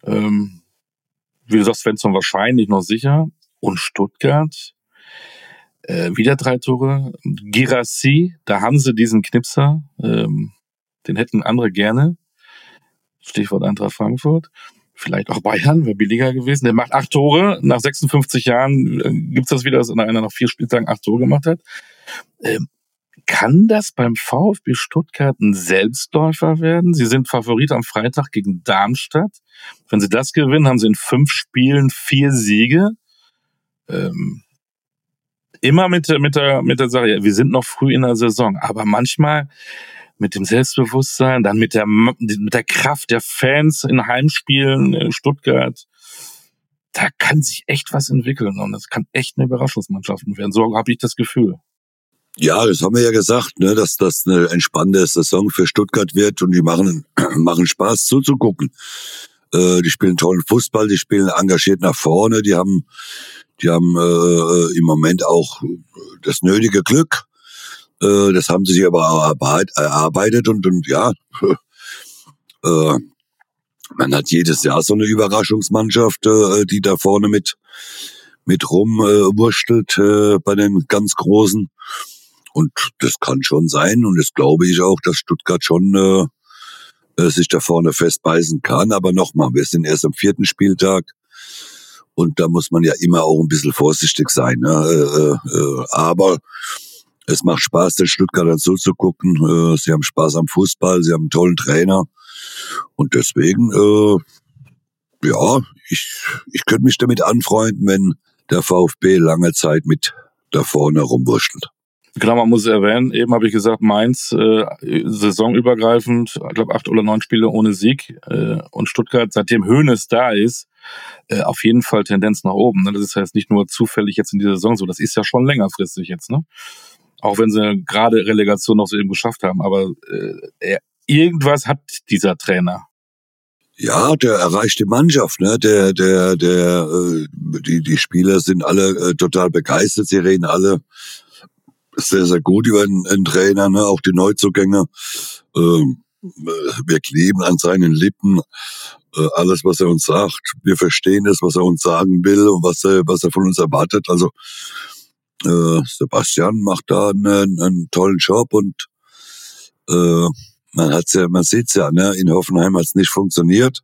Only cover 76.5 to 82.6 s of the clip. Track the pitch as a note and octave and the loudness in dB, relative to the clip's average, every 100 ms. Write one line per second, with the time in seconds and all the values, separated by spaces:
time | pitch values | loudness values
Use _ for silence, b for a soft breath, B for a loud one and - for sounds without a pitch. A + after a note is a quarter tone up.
76.5 | G#2 G2 G2+ G2 F2+ G2 G2+ G#2 G#2 - | 2 0 0 0 0 2 2 2 0 -2
77.5 | - B B B B B B B B - | -12 B B B B B B B B -2
78.5 | F2+ - F2 G#2+ A2 G#2 G#2 G2 G#2 A#2 | -2 0 0 2 2 4 4 4 4 2
79.5 | G2+ - A#2 - - G2+ G#2 G#2 G2 G2+ | 0 0 0 0 2 2 4 4 2 2
80.5 | G2+ G2+ G2 D#2 G#2 G#2 - - G#2 G#2+ | 0 2 0 0 -2 -2 -2 2 4 4
81.5 | G#2+ F#2 _ B B B B B B _ | 0 -6 _ B B B B B B _
82.5 | - | -4